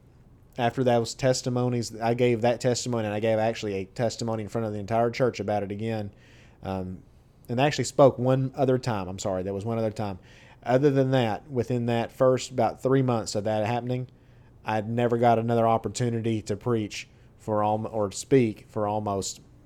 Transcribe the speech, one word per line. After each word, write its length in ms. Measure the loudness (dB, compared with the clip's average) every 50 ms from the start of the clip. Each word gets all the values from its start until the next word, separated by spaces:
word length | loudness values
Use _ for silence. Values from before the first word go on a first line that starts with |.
| -20 -20 _ -20 -20 -20 -20 -20 _ -14 -4 -2
after 260 | -2 0 0 0 2
those 300 | 2 2 2 2 -2 -4
testimonies, 840 | -2 0 0 0 0 0 -2 -2 0 0 0 0 -2 -4 -6 -6 -4
I 140 | -2 0 2
gave 280 | 2 2 2 2 2
that 180 | 2 0 0 0
testimony, 460 | 0 0 0 0 -2 -2 -2 -2 -2
and 80 | -2 -2
I 60 | 0
gave 180 | 0 2 2 2
actually 360 | 2 0 -2 -2 -4 -4 -4
a 100 | -4 -6
testimony 560 | -6 -4 -4 -2 -2 -2 -4 -4 -4 -4 -4 -6
in 40 | -6
front 160 | -6 -4 -4
of 60 | -4
the 60 | -6 -6
entire 320 | -4 -2 0 2 2 0
church 300 | 0 0 0 0 0 -2
about 220 | -2 -2 -2 -2
it 100 | -2 -4
again. 380 | -6 -6 -4 -4 -4 -4 -6 -8 -12 -16 -20 -20 -20 -20 -20 -20 -20 -12
Um, 360 | -8 -6 -6 -6 -6 -8 -10 -12 -16 -20 -20 -20 -20 _ _ _ -10 -6
and 120 | -2 0
I 60 | 0
actually 180 | 0 0 -2 -4
spoke 340 | -2 4 6 6 6 6 4
one 340 | 0 2 2 2 0 -2 -2
other 220 | -2 0 2 0 0
time. 300 | 0 -2 -4 -4 -4 -6
I'm 100 | -8 -6
sorry, 240 | -4 -2 -2 -2
there 120 | -2 -4 -6
was 100 | -6 -4
one 140 | -4 -4 -2
other 120 | -2 -4
time. 280 | -4 -4 -6 -6 -8 -10 -14 -20 -20 -20 -20 -20 -20 -8 -2
Other 260 | 2 2 4 4 4
than 200 | 4 4 2 2
that, 380 | 2 2 2 0 -2 -4 -8 -6
within 360 | -4 -4 -2 -2 -2 -2 0
that 260 | 0 0 0 -2 -2
first 380 | 0 2 4 4 4 2 0 -4
about 320 | -2 0 0 0 0 -2
three 200 | 0 2 2 4
months 320 | 4 2 0 0 -2 -2 -4
of 100 | -4 -2
that 200 | 0 0 0 0
happening, 420 | 0 -2 -2 -2 -4 -4 -4 -6 -8 -14 -20 _ -20 -20 -20 -20 -20 -20 -12 -6
I'd 240 | -4 -2 -2 -2 -2
never 280 | 0 0 2 2 4
got 220 | 4 6 6 6 4
another 280 | 4 2 2 4 4
opportunity 760 | 4 4 2 0 -2 -4 -2 -2 -2 -2 -2 -2 -2 -2 -2
to 140 | -2 -4 -6
preach 520 | -4 -2 -2 -2 -2 -2 -4 -8 -12 -14 -14 -18 -20 -20 -20 -20 -12
for 260 | -6 -2 0 0 2
al-, 220 | 0 0 -2 -4
or 260 | -4 -4 -2 -2 -2
speak 540 | -4 -6 0 4 4 4 4 4 0 -6 -12 -10
for 180 | -6 -4 -2
almost 540 | -2 -2 -2 -2 -2 -2 -2 -4 -6 -8 -14 -18 -20 -20 -20 -20